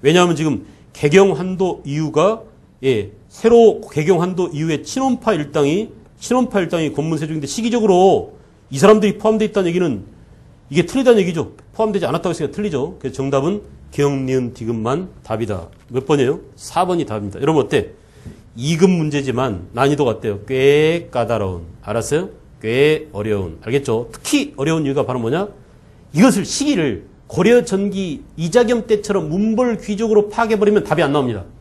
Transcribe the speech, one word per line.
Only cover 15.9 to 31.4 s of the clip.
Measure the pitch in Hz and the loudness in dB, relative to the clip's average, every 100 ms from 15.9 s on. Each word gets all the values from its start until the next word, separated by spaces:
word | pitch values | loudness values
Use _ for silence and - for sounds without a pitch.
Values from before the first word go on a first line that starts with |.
| 120 | -8
번이에요? | - 247 233 - - - | 0 2 2 -2 -8 -20
사 | - - | -8 -2
번이 | 180 180 127 | 0 -2 -4
답입니다. | 107 104 92 | -6 -8 -4
여러분 | 139 160 | 0 0
어때? | 117 139 101 - - - - - - 113 | 2 -2 -2 -12 -20 -20 -20 -20 -20 -10
이 | 139 165 | -4 2
급 | 190 | 4
문제지만 | 180 151 143 135 120 131 92 87 | 4 0 -2 -2 -2 -2 -4 -10
난이도가 | 117 139 147 135 | 0 2 2 0
어때요? | 107 117 101 98 | 0 -4 -6 -4
꽤 | 131 135 147 156 170 170 | 2 4 4 2 0 -4
까다로운. | 123 110 113 98 87 82 - | -4 -2 -2 -2 -6 -12 -16
알았어요? | - 113 110 151 190 - - - | -6 -6 -2 -4 -4 -12 -20 -10
꽤 | 110 120 147 156 156 | -4 2 2 2 -4
어려운. | 98 107 101 90 80 | -8 -4 -4 -4 -10
알겠죠? | - 135 135 113 120 | -4 -4 -2 -4 -4
특히 | - - 294 285 - | -12 -2 -2 -2 -4
어려운 | 143 160 | -2 -2
이유가 | 143 139 120 | -2 -2 -2
바로 | 123 | -2
뭐냐? | 113 156 202 - - - - - - | -2 -2 -4 -10 -20 -20 -20 -20 -8
이것을 | 147 247 196 | 4 4 4
시기를 | 160 - 285 247 151 90 - - - | -2 -4 -2 0 0 -4 -10 -20 -10
고려 | - 190 240 | 0 4 4
전기 | - 190 202 196 190 139 - - | 2 -2 -2 -4 -6 -8 -12 -8
이자겸 | 170 220 226 240 - | 0 2 2 0 0
때처럼 | 214 - 196 156 | -2 0 -4 -2
문벌 | 175 214 220 247 220 | -2 0 0 0 -2
귀족으로 | - 208 226 214 208 | -6 -4 2 2 2
파악해버리면 | - 226 220 208 208 | -2 0 2 2 2
답이 | - - | 0 0
안 | 147 | 2
나옵니다. | 147 131 104 | 2 -2 -4